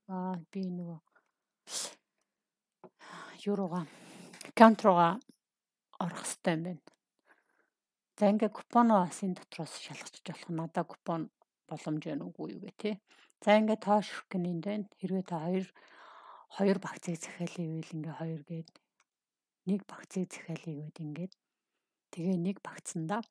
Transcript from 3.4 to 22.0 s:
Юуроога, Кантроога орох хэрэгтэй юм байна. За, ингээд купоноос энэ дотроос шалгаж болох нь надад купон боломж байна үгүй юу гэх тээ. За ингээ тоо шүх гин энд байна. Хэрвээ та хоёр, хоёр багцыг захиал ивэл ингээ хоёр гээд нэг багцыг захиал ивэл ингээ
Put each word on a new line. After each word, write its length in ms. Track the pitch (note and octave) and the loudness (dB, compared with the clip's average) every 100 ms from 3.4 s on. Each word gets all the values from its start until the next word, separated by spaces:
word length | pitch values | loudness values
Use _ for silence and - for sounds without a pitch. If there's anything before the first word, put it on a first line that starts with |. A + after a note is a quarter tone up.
| G3+ | -4
Юуроога, 400 | G3+ F#3 F3 D#3+ - - - - - - - | -2 -2 -2 -6 -10 -20 -20 -18 -18 0 10
Кантроога 640 | A3+ G#3+ G#3+ F3 E3+ G3 - - _ _ _ _ _ - | 10 10 6 8 6 4 -6 -20 _ _ _ _ _ -6
орох 180 | F3 - - | -6 -4 -8
хэрэгтэй 280 | - F#3+ D#3+ | -4 0 0
юм 40 | F3 | -2
байна. 180 | F3 - _ _ _ _ _ _ _ _ _ _ _ _ - | -8 -14 _ _ _ _ _ _ _ _ _ _ _ _ 2
За, 60 | G#3 | 4
ингээд 260 | G#3+ G#3+ | 4 2
купоноос 680 | - - A#3+ A#3 G#3 F3 - | -2 0 4 6 6 4 -2
энэ 160 | G3 F3+ | -6 -6
дотроос 340 | - - D#3 - | -8 -10 -10 -10
шалгаж 360 | - C#3+ - - | -14 -14 -16 -16
болох 320 | - D#3+ - | -16 -14 -6
нь 80 | D#3+ | -6
надад 320 | E3 - - | -4 -4 -4
купон 400 | - - E3 D#3 _ _ _ - | -6 -6 -4 -4 _ _ _ -14
боломж 320 | D#3+ - D#3 D#3+ | -10 -4 -4 -4
байна 160 | D3 F3 | -6 -8
үгүй 320 | E3+ D#3 - | -10 -10 -10
юу 40 | G3 | -14
гэх 160 | - | -8
тээ. 160 | G#3+ G3+ _ - - - | -6 -6 _ -20 -20 -4
За 60 | - G#3+ | 6 6
ингээ 180 | A3 G#3+ G3+ | 6 0 4
тоо 140 | G#3 | 4
шүх 240 | - - - | 2 -8 -8
гин 200 | F#3 F3 | -4 -2
энд 140 | E3+ F#3 | -4 -4
байна. 240 | G#3+ G3+ _ | -6 -8 _
Хэрвээ 260 | F3+ F#3+ F#3 | -4 -4 -4
та 100 | E3 D#3+ | -4 -2
хоёр, 200 | F#3 F#3+ - - - - - - - - - | -2 -2 -10 -20 -20 -20 -20 -20 -20 -10 0
хоёр 200 | G3 F#3+ | 2 2
багцыг 320 | - - - E3 | 0 -10 -6 -6
захиал 340 | - - F3 - | -6 -6 -6 -4
ивэл 320 | D#3+ D#3+ D#3 | -6 -4 -6
ингээ 200 | D#3+ D#3+ D#3 | -8 -8 -6
хоёр 240 | E3 D#3+ D3 | -6 -6 -8
гээд 180 | E3 D#3+ - _ _ _ _ _ _ _ _ - | -10 -12 -18 _ _ _ _ _ _ _ _ -2
нэг 120 | G3 - | -2 -4
багцыг 380 | - - F#3+ F3+ | -16 -10 -6 -4
захиал 400 | - - E3 E3+ | -6 -10 -10 -8
ивэл 320 | C#3+ D3+ - D3+ | -10 -10 -10 -10
ингээ 220 | D3+ F#3+ _ _ _ _ _ _ _ | -8 -10 _ _ _ _ _ _ _